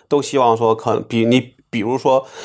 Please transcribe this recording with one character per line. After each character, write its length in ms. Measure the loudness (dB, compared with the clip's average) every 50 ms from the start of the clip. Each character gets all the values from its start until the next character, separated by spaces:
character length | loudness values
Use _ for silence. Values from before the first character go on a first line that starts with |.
| _ -2
都 140 | -2 -2
希 160 | -2 0 0 2
望 180 | 2 2 2
说， 200 | 2 2 2 0
可 180 | 0 0 -2 -2
能 100 | -2 -4
比， 220 | -4 -2 0 0
你 280 | 2 2 0 0 -2 _ _ _ _
比 100 | -8 -6
如 180 | -4 -4 -4 -2
说， 300 | 0 2 0 0 0 -4 -16 -18